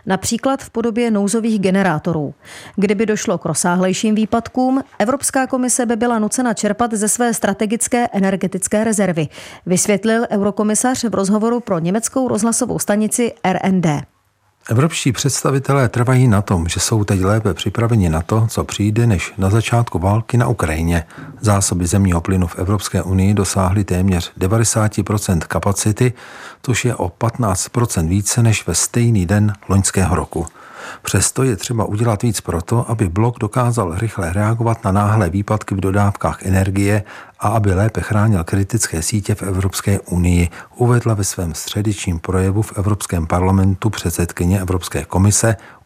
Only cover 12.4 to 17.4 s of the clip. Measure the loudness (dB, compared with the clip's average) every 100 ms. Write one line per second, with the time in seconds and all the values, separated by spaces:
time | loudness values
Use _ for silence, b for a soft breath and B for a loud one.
12.4 | 0 0 -2 -2 0 0 0 0 -2 -2
13.4 | -2 0 2 2 2 0 -4 _ _ _
14.4 | _ _ -2 2 2 0 -2 0 -2 0
15.4 | 0 0 2 2 2 2 2 4 6 4
16.4 | 2 0 0 -2 0 0 2 2 2 2